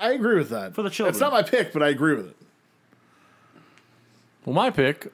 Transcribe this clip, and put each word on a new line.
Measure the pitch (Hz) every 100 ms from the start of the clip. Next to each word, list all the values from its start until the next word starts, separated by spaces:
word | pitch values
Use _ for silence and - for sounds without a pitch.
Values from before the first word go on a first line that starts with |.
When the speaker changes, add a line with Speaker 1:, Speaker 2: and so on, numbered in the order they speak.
Speaker 1:
I | 220
agree | 269 233 202
with | 127
that. | 113 95
Speaker 2:
for | 90
the | 202
Speaker 1:
It's | -
Speaker 2:
children. | 196 214
Speaker 1:
not | 285
my | 247
pick, | - 247 202
but | 156
I | 147
agree | 135 156 131
with | 90
it. | - - _ _ _ _ _ _ _ _ _ _ - - _ _ _ _ _ _ _ -
Speaker 3:
Well, | 143
my | 247
pick, | 170 135 151 -